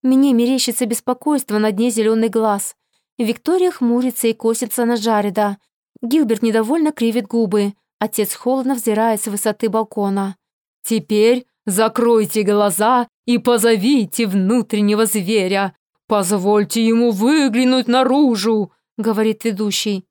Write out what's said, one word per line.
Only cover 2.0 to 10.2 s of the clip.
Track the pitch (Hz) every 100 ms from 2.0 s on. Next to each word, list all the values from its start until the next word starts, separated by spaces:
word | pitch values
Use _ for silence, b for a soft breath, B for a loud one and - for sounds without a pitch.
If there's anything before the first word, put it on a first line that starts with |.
| 214 226 226
глаз. | 226 220 202 - - _ _ _ -
Виктория | 226 233 - 370 359
хмурится | - 240 240 254 - 233
и |
косится | 226 226 226 240 - 240
на |
Джареда. | 240 220 214 208 196 202 202 _ _ _ _
Гилберт | 233 302 247 214
недовольно | 226 220 220 330 302
кривит | 302 226 226 208
губы. | 233 220 208 202 202 _ _
Отец | 214 - 202
холодно | - 240 269 254
взирает | 254 226 214 226 214
с | -
высоты | 202 214 214 226
балкона. | 220 220 - 196 196